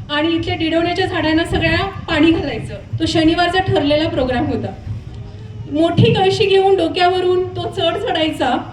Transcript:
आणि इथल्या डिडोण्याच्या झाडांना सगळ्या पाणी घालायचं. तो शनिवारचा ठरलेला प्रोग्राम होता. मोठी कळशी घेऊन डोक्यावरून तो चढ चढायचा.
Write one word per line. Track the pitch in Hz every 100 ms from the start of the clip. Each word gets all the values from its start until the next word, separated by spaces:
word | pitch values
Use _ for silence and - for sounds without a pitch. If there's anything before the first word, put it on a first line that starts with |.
| -
आणि | 294 330 330
इथल्या | 370 359
डिडोण्याच्या | 320 330 349 349 370
झाडांना | 339 311 320 339
सगळ्या | 339 330 330 381
पाणी | - - 311 330
घालायचं. | 320 285 214 - - - -
तो | 320
शनिवारचा | 320 320 330 349 370
ठरलेला | 381 349 285 302 320
प्रोग्राम | 311 254 247 -
होता. | 220 202 - - - - - - - - - -
मोठी | 294 330 - 466
कळशी | - 381 392 403
घेऊन | 381 392 381
डोक्यावरून | 330 359 359 370 359 359 359
तो | 359 349 -
चढ | 339 392
चढायचा. | 453 330 311 - 269 269 -